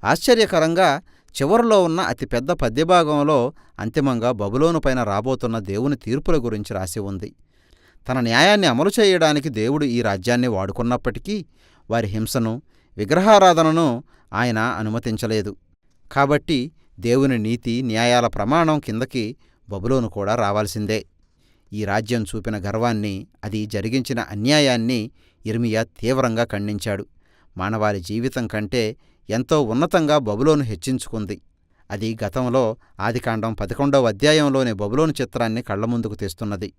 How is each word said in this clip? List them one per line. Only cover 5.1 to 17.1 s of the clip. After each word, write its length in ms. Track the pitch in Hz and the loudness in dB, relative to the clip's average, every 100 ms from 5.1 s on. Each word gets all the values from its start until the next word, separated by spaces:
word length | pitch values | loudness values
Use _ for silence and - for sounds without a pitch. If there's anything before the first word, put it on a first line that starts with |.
| 101 117 131 120 113 | -2 -2 -4 -2 -4
దేవుని 360 | 98 98 131 143 | -4 -4 -2 -4
తీర్పుల 420 | - 127 - 156 | -4 -4 0 0
గురించి 360 | 120 107 107 | 0 -6 -6
రాసి 260 | 101 92 - | -6 -6 -8
ఉంది. 360 | 98 98 - _ _ _ _ _ _ _ - | -8 -8 -10 _ _ _ _ _ _ _ -6
తన 100 | 131 | -2
న్యాయాన్ని 480 | 117 113 170 208 180 | 2 4 6 6 4
అమలు 240 | 120 170 202 | 2 2 4
చేయడానికి 500 | 208 180 160 147 147 | 4 4 4 2 -2
దేవుడు 360 | 110 110 147 147 | -2 0 0 0
ఈ 160 | 120 | 0
రాజ్యాన్ని 460 | 110 98 92 120 123 | 0 -2 0 0 0
వాడుకున్నప్పటికీ 1000 | 101 98 98 120 123 - 104 - 208 156 _ _ _ _ | -2 -4 -4 -2 -2 -4 -6 -6 -8 -8 _ _ _ _
వారి 180 | 113 110 | -2 -2
హింసను, 540 | 110 110 131 113 117 _ _ _ - | -4 -2 -2 -2 -4 _ _ _ -8
విగ్రహారాధనను 1040 | 104 156 196 214 190 165 160 160 160 117 - _ _ | 0 2 6 8 8 6 4 4 2 0 -8 _ _
ఆయన 260 | 98 123 110 | -2 0 0
అనుమతించలేదు. 960 | 117 92 110 113 117 110 117 110 104 - _ _ _ _ - | -2 -2 -4 -4 -4 -4 -2 -2 -4 -10 _ _ _ _ -6
కాబట్టి 600 | - 139 147 - 151 135 _ _ - | 0 2 2 0 -2 -2 _ _ -8
దేవుని 380 | 107 | 0